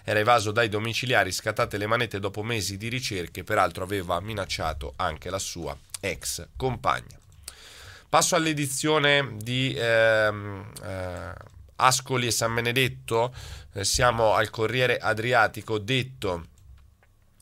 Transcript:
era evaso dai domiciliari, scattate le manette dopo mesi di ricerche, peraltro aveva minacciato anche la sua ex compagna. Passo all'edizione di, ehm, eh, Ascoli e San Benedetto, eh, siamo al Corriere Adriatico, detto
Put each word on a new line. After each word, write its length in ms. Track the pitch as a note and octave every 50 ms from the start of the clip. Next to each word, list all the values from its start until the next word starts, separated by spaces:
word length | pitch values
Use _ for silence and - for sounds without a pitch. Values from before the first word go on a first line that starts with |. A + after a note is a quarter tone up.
| -
era 160 | - G#2+ G#2+
evaso 320 | G#2+ A#2 B2 A#2 G2+ G#2+
dai 200 | G2+ A#2 A#2 A2
domiciliari, 600 | G2+ G#2 A2 A#2 A2 - - B2 B2 G#2+ F#2+ F#2
scattate 460 | F2+ - - G#2+ G#2+ - A#2+ A#2 -
le 100 | G2+ G#2
manette 340 | G#2+ A2+ A#2+ A#2+ G#2+ - G2
dopo 220 | G2+ G2 - G#2+ G#2
mesi 360 | A2+ A#2+ G#2+ F#2 F#2+ G2 F#2+
di 100 | G#2+ A#2
ricerche, 560 | A#2 B2+ C3 - G#2 F2+ E2+ - - F#2+ F2
peraltro 400 | - G#2+ G#2 F#2 F2 E2+ F#2+ F#2
aveva 340 | F2+ G#2 G2 F2 F2 F2 F2
minacciato 760 | F#2+ G#2+ A2+ G2+ F#2 - - - F2+ D#2 D#2 - - - -
anche 320 | - F#2 E2+ D#2 D2+ - F2
la 100 | F#2 G2
sua 380 | - - - F2 D#2+ C#2+ C#2+ - - _ - -
ex 480 | - F#2+ D#2+ - - - - - D#2 - -
compagna. 640 | - C3 C3 A#2+ - - F#2 A#1+ B1 A#1 - - - _ - - - - - - - - - - - - - - - - -
Passo 260 | - D#3 E3+ - F#3
all'edizione 1040 | E3+ D#3+ D#3+ D#3 C#3+ D3 C3 C3+ - - D#3 D#3 D3+ C#3+ C#3+ C#3+ C#3+ C#3 A2+ G#2+
di, 380 | G#2+ A2 A#2 B2 B2+ C3 C3 -
ehm, 960 | - A#2 A#2 A2+ A2+ A2+ A2+ A2 A2 G#2+ G#2+ G#2+ G#2 G2+ G#2 G2+ F#2+ G2+ G#2 - - -
eh, 520 | F#2 F#2+ F#2+ F#2 F2+ F2+ E2+ F2+ F2 F2+ - - - - - - - -
Ascoli 520 | - B2 B2+ B2+ C3 C3 - C3 B2+ A#2+ A#2
e 20 |
San 240 | G#2+ - A#2 A2+ A#2
Benedetto, 800 | A#2 A#2 A#2+ A#2 C3+ C3 A#2+ C3 C3 - - A2+ A2+ A#2+ B2 B2+ - - - - - - - -
eh, 100 | G2 G2
siamo 480 | - - - B2+ B2 A#2 A2+ A2+ G#2+ F#2+
al 160 | G#2 G#2+ G2+
Corriere 480 | - - A2 G#2+ A2+ B2+ B2+ B2 A#2
Adriatico, 800 | - E2 G#2 A2 G#2+ A2 B2 B2 A#2+ G#2+ F#2+ - G2+ G#2 - A2+
detto 720 | G#2+ G2+ G#2+ C3 C3 B2+ C3 - - - G2 F2 E2+ D#2 - - - - - - - - - _ _ _ _ _ _ _ _ _ -